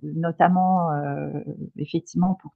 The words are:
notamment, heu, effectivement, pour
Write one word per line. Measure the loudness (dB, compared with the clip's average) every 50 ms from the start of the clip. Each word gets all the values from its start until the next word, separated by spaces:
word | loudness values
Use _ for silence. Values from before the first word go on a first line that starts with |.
| -10
notamment, | -8 -6 -2 -2 -2 2 4 4 4 6 4 4 4 4 2 2 0 0
heu, | -2 -2 -4 -4 -4 -6 -6 -6 -8 -8 -8 -10 -10 -12 -14 _ -8
effectivement, | -10 -4 -4 -6 -6 -2 0 2 2 2 2 -2 -6
pour | -20 _